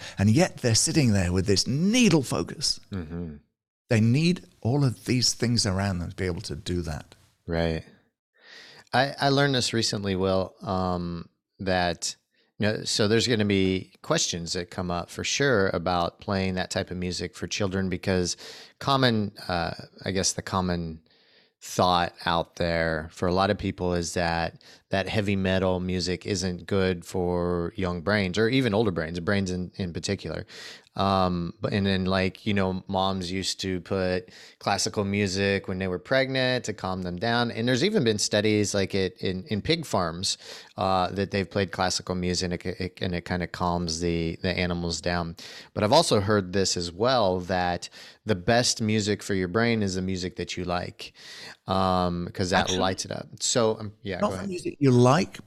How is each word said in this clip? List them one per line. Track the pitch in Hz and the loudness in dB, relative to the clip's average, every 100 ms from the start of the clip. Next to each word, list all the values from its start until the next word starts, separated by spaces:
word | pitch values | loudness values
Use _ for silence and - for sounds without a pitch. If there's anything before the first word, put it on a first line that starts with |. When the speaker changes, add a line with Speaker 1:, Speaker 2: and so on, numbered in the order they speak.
| - - | -6 2
Speaker 1:
And | 101 | 4
yet | 123 180 - | 6 4 2
they're | 120 | 2
sitting | 110 - 165 127 | 2 2 4 4
there | 101 87 | 4 2
with | 90 92 | 2 2
this | 95 - | 2 2
needle | 135 185 247 226 156 | 0 2 6 6 6
focus. | 123 - 170 - - - - | 2 -2 -4 -4 -4 -4 -6
Speaker 2:
Mm-hmm. | 98 80 85 85 73 _ _ _ _ - | -8 -8 -8 -8 -10 _ _ _ _ 0
Speaker 1:
They | 113 | 4
need | 113 131 165 175 - _ | 4 4 2 0 -4 _
all | 110 143 | 0 2
of | 139 107 | 2 0
these | - 123 104 | 0 2 2
things | - 120 117 107 | 2 2 2 2
around | 92 101 87 | 0 0 -2
them | 90 | -4
to | 98 | -4
be | |
able | 92 85 | -2 -2
to | - 71 | -6 -8
do | - 90 | -4 -4
that. | 80 78 - - _ _ - | -4 -8 -12 -20 _ _ -4
Speaker 2:
Right. | 82 82 - - - _ _ _ _ - - - - - | 0 0 -2 -6 -20 _ _ _ _ -20 -20 -20 -20 -2
I, | 123 139 - | 2 2 2
I | 139 | 2
learned | 139 143 | 4 4
this | 127 - | 2 0
recently, | 113 110 107 101 92 | 0 0 -2 0 2
Will, | 95 95 92 - | 2 2 0 -6
um, | - 92 90 90 87 85 - _ _ - | -4 -2 0 -2 -4 -8 -10 _ _ -8
that, | 95 90 87 85 - - _ _ _ - | 0 2 2 -2 -6 -8 _ _ _ -2
you | 107 | -2
know, | 107 | -2
so | 90 - 104 | -2 0 2
there's | 113 110 | 4 2
gonna | 117 | 2
be | 104 98 95 92 - _ | 2 4 2 0 -4 _
questions | - 165 - 87 85 | -2 -2 -2 -4 -6
that | 92 87 | -6 -6
come | - 90 | -6 -4
up | 87 85 | -4 -6
for | - | -8
sure | 90 - 139 110 95 | -4 0 2 4 2
about | 90 85 90 85 - | 0 0 0 0 -4
playing | - 98 95 | -4 -2 0
that | 92 87 | -2 -2
type | - 92 | -4 -4
of | 90 | -4
music | 90 85 90 | -4 -4 -6
for | - 87 | -8 -6
children | - 101 95 95 | -2 -2 0 -2
because | 90 - 92 87 - - - - - | -2 0 2 0 -4 -10 -18 -20 -6
common, | - 135 127 110 101 - - | 0 4 4 2 0 -6 -4
uh, | 87 85 - - - | -2 -2 -6 -14 -10
I | - | -4
guess | 95 90 | 0 0
the | - | -2
common | - 95 90 87 82 80 _ _ _ _ _ _ | -2 0 0 0 -4 -8 _ _ _ _ _ _
thought | - - 92 87 87 - - | -6 2 4 4 2 -2 -2
out | 85 80 - | 0 -2 -2
there | 87 85 82 80 82 | 0 0 0 -2 -6
for | - 92 | -4 0
a | |
lot | 90 98 | 2 2
of | 101 | 0
people | 98 - 90 | -2 -4 -2
is | 87 82 | -2 -2
that | 92 85 85 82 - - - - | -2 0 0 -4 -6 -20 -20 -4
that | 98 95 | -2 0
heavy | 110 101 98 | -2 0 0
metal | 95 95 92 92 | 2 2 2 0
music | 92 92 87 90 - | -2 -2 -2 -4 -4
isn't | 98 92 87 82 | -4 -2 -4 -2
good | 101 92 90 | 0 2 0
for | - 95 90 87 87 87 85 - | -4 -4 0 0 0 -2 -4 -4
young | 95 90 | -4 -2
brains | 80 104 95 95 | 0 2 2 2
or | 113 | 2
even | 135 123 | 2 2
older | 101 110 | 2 2
brains, | 85 80 87 | 0 -4 -4
brains | 85 101 95 | 0 0 0
in, | 90 90 - | -4 -6 -6
in | 92 | -6
particular. | 82 - 98 82 82 - - - - _ - | -6 -4 -4 -4 -8 -10 -14 -18 -18 _ -2
Um, | 98 95 92 90 85 - | 2 4 2 0 -4 -6
but, | 110 | -2
and | 107 98 | 0 2
then, | 95 | 0
like, | 92 95 92 - | 2 2 0 -2
you | - | -2
know, | 101 95 92 - | 0 0 -2 -4
moms | 98 95 95 87 | -2 0 -2 -4
used | 95 90 - | -4 -4 -4
to | 95 92 | -4 -4
put | 85 95 92 90 - - - - | -2 -2 0 -2 -4 -16 -20 -6
classical | - 98 110 107 | -2 0 0 -2
music | 98 101 104 95 98 98 - | 0 0 0 0 2 0 -2
when | 92 | -4
they | 95 | -4
were | 90 | -4
pregnant | - 131 131 131 127 127 110 | 0 0 0 0 0 0 -4
to | |
calm | 92 95 92 | -6 -4 -4
them | 90 87 | -6 -4
down. | 113 120 120 | 0 0 0
And | 113 120 | 0 0
there's | 123 | 2
even | 180 214 | 2 2
been | 117 104 | 2 2
studies, | - 104 107 107 101 | 2 2 4 4 2
like, | 101 95 | 0 0
it, | 101 92 - | 0 -2 -2
in, | 95 92 90 | -4 -4 -4
in | 104 | -4
pig | 90 165 147 | 0 -2 0
farms, | 104 85 82 98 - - - - - | -2 -2 -2 -4 -6 -10 -18 -12 -2
uh, | 95 95 90 | 0 2 0
that | 95 92 | 0 -2
they've | 101 92 | -2 -2
played | 104 92 | -2 -2
classical | - 92 - - | 0 -2 -2 -4
music | 90 90 87 | -2 0 0
and | 90 | -2
it, | 87 90 87 | -4 -6 -6
it, | 92 - | -8 -4
and | 95 | -4
it | 87 | -4
kinda | - 90 85 | -4 -4 -4
calms | - 90 87 87 80 | -2 -2 0 -2 -2
the, | 87 85 82 - | 0 0 -2 -2
the | 92 | -2
animals | 90 90 87 85 80 | 0 -2 -2 -4 -4
down. | 87 87 85 85 - - - | -2 -2 -4 -8 -16 -18 -10
But | - | -2
I've | 104 | 4
also | 147 139 110 | 4 4 2
heard | 98 107 92 | 2 2 2
this | 98 92 90 | 0 0 0
as | 87 | -4
well, | 87 117 131 98 92 | -2 2 2 2 0
that | 87 92 90 87 - - - - 107 | 0 0 0 -2 -6 -18 -20 -8 -2
the | |
best | 98 87 120 123 - | 0 4 4 4 0
music | 110 110 104 101 | 0 2 2 -2
for | - | 0
your | 95 90 | -2 0
brain | 104 117 113 | 2 2 2
is | 101 | 0
the | 92 | -2
music | 92 92 90 - | -2 -4 -4 -6
that | 90 - | -8 -6
you | |
like, | 87 90 92 - - - - - - - - | -4 -4 -4 -10 -16 -18 -20 -18 -18 -10 -2
um, | 95 95 92 90 87 87 | 2 4 4 2 0 -4
'cause | - 92 | -4 0
that | 92 | 2
Speaker 1:
Actually, | 87 92 | 2 0
Speaker 2:
lights | 92 95 - | 0 -2 -6
it | |
up. | - - - | -10 -12 -8
So, | - 127 113 110 | -2 2 2 0
um, | 107 104 | -6 -10
yeah, | 101 90 | -8 -2
Speaker 1:
not | 104 | -2
Speaker 2:
go | |
Speaker 1:
the | 92 | -2
Speaker 2:
ahead. | 98 | -6
Speaker 1:
music | 180 - - | -6 -8 0
you | 139 | 4
like, | 123 123 147 196 - | 6 6 4 0 -6